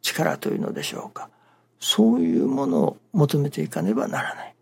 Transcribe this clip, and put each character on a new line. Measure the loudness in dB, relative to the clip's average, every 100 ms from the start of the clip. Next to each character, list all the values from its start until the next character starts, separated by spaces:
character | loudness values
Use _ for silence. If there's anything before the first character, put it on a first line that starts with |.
力 | -6 -2 -2 -2
と | -4
い | -4
う |
の | -4
で | -6
し | -8
ょ | -8 -12
う |
か。 | -14 -18 _ _ _ _ _
そ | -4 4 6 6
う |
い | 2 2
う | 2
も | 0 0
の | 2
を | 0 0 _
求 | 2 4 4
め | 0
て | -2
い | -4
か | -2
ね | 0
ば | 0 -2
な | -4
ら | -6 -8
な |
い。 | -14 _